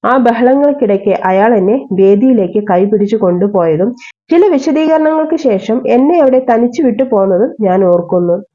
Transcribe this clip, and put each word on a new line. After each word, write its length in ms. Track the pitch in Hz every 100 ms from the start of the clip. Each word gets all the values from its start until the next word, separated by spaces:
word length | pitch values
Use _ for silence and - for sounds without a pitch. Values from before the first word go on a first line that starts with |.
ആ 120 | 208 262
ബഹളങ്ങൾക്കിടയ്ക്ക് 960 | 240 233 247 269 285 285 214 196 202 -
അയാൾ 300 | 185 190 214
എന്നെ 320 | 226 185 247 269
വേദിയിലേക്ക് 680 | 185 196 202 262 240 180 208 208
കൈപിടിച്ചു 460 | 180 202 214 202 214
കൊണ്ടുപോയതും 800 | 196 180 202 202 170 156 202 247 - _ _
ചില 180 | 339 403
വിശദീകരണങ്ങൾക്ക് 840 | 294 294 294 311 320 311 311 311 320
ശേഷം 460 | 262 196 - 233 262
എന്നെ 320 | 233 277 349
അവിടെ 260 | 269 254 254
തനിച്ചു 320 | 226 240 240
വിട്ടു 200 | 277 214
പോന്നതും 520 | 262 220 190 180 254 -
ഞാൻ 240 | 208 185
ഓർക്കുന്നു. 600 | 185 175 170 180 175 175 202